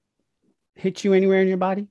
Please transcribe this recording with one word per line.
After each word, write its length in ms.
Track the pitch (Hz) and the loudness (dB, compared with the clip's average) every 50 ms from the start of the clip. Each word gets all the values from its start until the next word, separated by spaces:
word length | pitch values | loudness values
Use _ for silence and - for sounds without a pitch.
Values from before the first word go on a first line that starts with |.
| _ _ _ _ _ _ _ _ _ _ _ _ _ _ _ | _ _ _ _ _ _ _ _ _ _ _ _ _ _ _
hit 320 | - - 190 185 - - | -8 -8 -8 -6 -4 -2
you 80 | 202 196 | 2 2
anywhere 280 | 190 190 196 190 190 | 2 4 4 2 2
in 60 | 190 | 2
your 80 | 185 190 | 0 0
body? 320 | 185 185 190 190 202 202 202 | -2 -2 -4 -4 -6 -8 -12